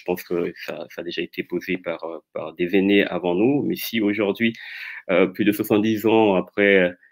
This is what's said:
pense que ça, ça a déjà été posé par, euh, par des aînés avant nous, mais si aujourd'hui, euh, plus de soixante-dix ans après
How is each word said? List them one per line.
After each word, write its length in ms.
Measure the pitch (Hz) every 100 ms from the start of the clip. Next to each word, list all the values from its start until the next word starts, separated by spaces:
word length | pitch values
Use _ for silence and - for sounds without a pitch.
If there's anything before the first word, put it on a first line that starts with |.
| -
pense 160 | 90
que 320 | - 87 87 -
ça, 300 | - 78 -
ça 100 | -
a 20 |
déjà 200 | 85 82
été 180 | 78 -
posé 360 | 87 - - 90
par, 260 | 87 80
euh, 160 | 82 80 _
par 200 | - 80
des 220 | 80 87 98
aînés 280 | 98 101
avant 300 | - 90 87
nous, 300 | 90 117 143
mais 120 | 92 87
si 240 | - 117
aujourd'hui, 540 | 104 104 101 98 113 113 - - - - -
euh, 160 | 90 92
plus 180 | -
de 80 | 104
soixante-dix 540 | 104 107 107 110 107 110
ans 300 | 110 107 92
après 580 | 92 - 101 98 90 - _